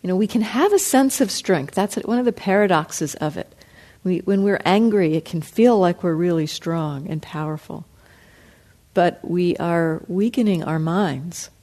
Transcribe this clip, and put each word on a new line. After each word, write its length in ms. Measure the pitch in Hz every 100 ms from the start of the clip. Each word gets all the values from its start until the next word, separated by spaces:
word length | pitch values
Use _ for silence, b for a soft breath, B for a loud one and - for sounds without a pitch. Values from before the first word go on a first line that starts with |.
you 80 | 180
know, 80 | 185
we 100 | 214
can 140 | 240
have 320 | 214 226 370
a 60 | 403
sense 420 | - 262 269 -
of 100 | 214
strength. 440 | - - 180 135
That's 220 | - 202 -
one 220 | - 240
of 60 |
the 80 | 247
paradoxes 840 | 214 - 190 208 170 160 - 151 -
of 200 | 156 170
it. 180 | - _ b b b b
We, 180 | 185 180
when 240 | - 196
we're 180 | 196 196
angry, 500 | - 196 226 208 170
it 120 | 156 151
can 160 | 170
feel 360 | 156 - 240 226
like 240 | 180 175
we're 120 | 180
really 320 | 160 175 165 156
strong 600 | - - 165 156 139 143
and 140 | 156
powerful. 640 | - 156 151 151 - 160 - b b b b b b b b b _
But 280 | - 175 -
we 360 | - 175 180 -
are 420 | 170 170 165 160 -
weakening 560 | 180 214 254 220 180
our 140 | 151 160
minds 720 | 156 175 196 135 160 - - _